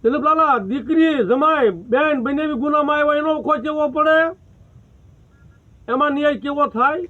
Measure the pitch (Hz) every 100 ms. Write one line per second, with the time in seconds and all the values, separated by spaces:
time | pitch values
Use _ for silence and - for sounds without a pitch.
0 | 220 285 294 311 311 247 190 269 226 320
1 | 320 294 190 254 302 311 240 170 226 254
2 | 302 294 240 277 311 269 285 302 294 294
3 | 294 294 302 311 - 302 269 302 302 277
4 | 311 320 330 - _ - - - _ _
5 | - - _ _ - _ _ - - 254
6 | 294 285 294 262 247 285 285 220 254 311
7 | 349